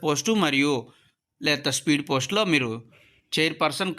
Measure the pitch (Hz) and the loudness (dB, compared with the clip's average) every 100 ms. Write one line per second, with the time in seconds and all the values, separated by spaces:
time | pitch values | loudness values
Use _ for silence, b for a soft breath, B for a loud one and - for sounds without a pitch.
0 | 156 147 - 220 160 135 143 135 117 b | -2 0 2 2 2 2 2 0 -4 b
1 | b b _ - 147 143 143 131 - 147 | b b _ -6 -2 0 0 -2 0 0
2 | 143 135 127 202 202 151 123 117 - b | 2 -2 0 0 2 2 0 -6 -12 b
3 | b b b - 160 156 156 135 190 | b b b -2 -2 0 -2 -2 -4